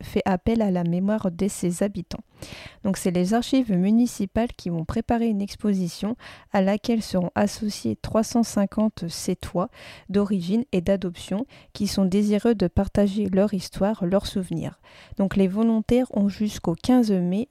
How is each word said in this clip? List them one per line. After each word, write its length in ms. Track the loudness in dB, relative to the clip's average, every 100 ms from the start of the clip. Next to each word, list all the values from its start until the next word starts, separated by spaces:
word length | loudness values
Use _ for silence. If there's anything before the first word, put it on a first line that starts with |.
fait 180 | -4 -2 0
appel 340 | 0 0 2
à 100 | 2
la 140 | 0
mémoire 460 | 0 0 0 0 -2
de 180 | -2 -4
ses 340 | 0 -4 0
habitants. 380 | -2 -2 -10 -14 -16 _ -18 -16 -18 -6
Donc, 140 | -2 0
c'est 120 | 0
les 220 | 0 2
archives 400 | 0 2 0 2
municipales 800 | 2 4 4 2 -2 -2 0 -2
qui 140 | -4 -6
vont 160 | -4
préparer 440 | -2 -4 0 0 2
une 120 | 0
exposition 760 | -4 -2 0 0 -2 -4 -6 -6 -12 -20 _
à 80 | 0
laquelle 400 | 2 0 0 -2
seront 300 | 0 -2 0
associés 640 | 0 0 0 -6 -4 -6 -4
trois 260 | -2 -2
cent 200 | 0 0
cinquante 640 | 0 0 -2 0 -2 -2 -10
Sétois 640 | -6 -4 -4 -4 -4 -4 -8 -20 -20 -2
d'origine 540 | 0 0 -2 0 -2 0
et 100 | -2
d'adoption 640 | 2 0 -2 -8 -6 -6 -6 -12 -20
qui 140 | -6 -2
sont 180 | 2
désireux 500 | 2 2 2 2 2
de 120 | 2 2
partager 640 | 2 0 2 2 2 0
leur 240 | 2 2
histoire, 500 | 0 -6 -2 -2 0
leurs 220 | 0 0 0
souvenirs. 520 | -6 -4 -6 -6 -12 -20 -20 -14 -2
Donc, 200 | 0 2
les 120 | 2
volontaires 640 | 2 2 2 2 2 2
ont 140 | 0 0
jusqu'au 460 | 0 -4 -2 -4
quinze 380 | -2 4 4 4
mai, 360 | 2 2 -2 -2